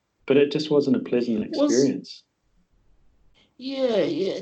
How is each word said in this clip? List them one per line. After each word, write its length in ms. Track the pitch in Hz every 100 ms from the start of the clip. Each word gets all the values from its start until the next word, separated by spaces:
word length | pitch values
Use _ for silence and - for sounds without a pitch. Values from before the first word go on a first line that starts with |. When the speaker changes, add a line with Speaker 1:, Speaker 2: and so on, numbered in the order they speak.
| _ _ -
Speaker 1:
But 100 | 135
it 140 | 143
just 180 | 156 -
wasn't 280 | 147 135 117
a 20 |
pleasant 500 | - 123 117 107 - -
Speaker 2:
Was 160 | -
Speaker 1:
experience. 520 | 120 139 - - - _ _ _ _ _ _ _ _ _ _ _ _ _ _
Speaker 2:
Yeah, 400 | 262 269 254 208
yeah, 360 | 147 143 190 185